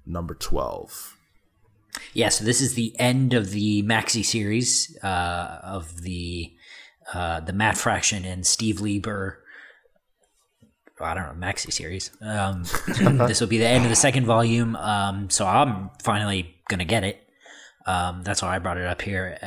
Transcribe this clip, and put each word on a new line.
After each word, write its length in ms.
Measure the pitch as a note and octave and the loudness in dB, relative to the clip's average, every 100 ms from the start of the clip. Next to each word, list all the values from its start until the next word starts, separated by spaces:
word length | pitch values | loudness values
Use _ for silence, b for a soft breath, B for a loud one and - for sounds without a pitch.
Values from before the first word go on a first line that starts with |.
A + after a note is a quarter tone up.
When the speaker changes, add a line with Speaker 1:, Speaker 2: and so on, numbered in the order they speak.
Speaker 1:
number 300 | - E2+ E2+ | -8 -6 -6
twelve. 840 | - - C#2+ B1 G1+ - - - - _ _ _ _ _ _ _ B B | -6 2 2 2 -6 -12 -14 -16 -20 _ _ _ _ _ _ _ B B
Speaker 2:
Yeah, 160 | - G#2+ | 0 2
so 160 | - | 2
this 160 | G#2+ B2 | 2 2
is 140 | C3+ | 2
the 200 | B2 A2+ - | 0 -2 2
end 340 | B2 C3 C3 | 2 4 4
of 160 | A#2+ G2 | 2 0
the 320 | G#2 G#2+ G#2 | 0 2 2
maxi 420 | G#2 A2 - A#2 | 2 0 0 -2
series, 720 | - A#2 G2+ A2+ B2 - - - | 0 -2 0 0 2 0 -2 -6
uh, 580 | G2 F2 F2 F2 F2 E2 | -2 -2 -2 -4 -6 -10
of 380 | F#2 F#2+ D#2+ E2 | -10 -10 -10 -12
the, 500 | F2+ F2 E2+ F2 E2 B B B B B - | -8 -8 -6 -8 -10 B B B B B -10
uh, 280 | F2 F2 E2 | -6 -4 -4
the 140 | D#2+ | -4
Matt 220 | F#2+ G#2+ - | 0 2 2
Fraction 480 | A#2+ F#2 - G2+ | 0 0 0 -2
and 220 | F#2 F2+ F2+ | -6 -4 -2
Steve 340 | - A2 G2+ | 0 -2 -2
Lieber, 640 | G#2 G2+ G#2+ G2+ F#2+ - B B B B B _ _ _ _ _ _ _ _ _ _ - | -2 -2 -4 -6 -6 -8 B B B B B _ _ _ _ _ _ _ _ _ _ -10
I 120 | E2 | -6
don't 240 | E2 C#2+ E2 | -6 -8 -8
know, 80 | F2+ | -6
maxi 240 | - - | -6 -6
series. 380 | - E2 F#2 - - | -8 -6 -8 -10 -12
Um, 420 | G#2+ G#2 G2 F#2 F2 - - | -6 -4 -2 -4 -4 -4 -4
<clears throat> 400 | - F#3+ C3+ A#2+ | 2 4 6 4
this 140 | A2+ | 2
will 80 | A2+ | 2
be 100 | A2+ | 4
the 80 | A#2 | 6
end 160 | B2 | 6
of 60 | A#2+ | 6
the 60 | A2+ | 6
second 280 | C#3 C3 | 4 4
volume, 520 | A#2 A2+ A#2 A#2 A#2 F#2+ | 4 6 6 4 2 0
um, 520 | G2+ G#2 G2 G2 G2 | 0 0 0 -2 -2
so 160 | - F#2+ | 0 4
I'm 440 | A2+ C#3 G2 F#2+ - | 4 4 0 -8 -4
finally 520 | B2 G#2 G#2 F#2+ E2+ - - | -2 0 0 -2 -4 -10 -4
gonna 160 | F2+ E2+ | -4 0
get 180 | A2+ | 0
it. 180 | F#2+ - _ B B B B B - | 0 -6 _ B B B B B -2
Um, 360 | F2+ F2 F2+ | -2 -2 -4
that's 200 | F#2+ G2+ | -4 -2
why 140 | F#2 F#2 | -2 -2
I 20 | |
brought 200 | F2+ F2 | -2 -4
it 80 | F2 | -4
up 160 | F2 | -4
here. 360 | G2+ F#2+ F#2 - | -4 -4 -6 -10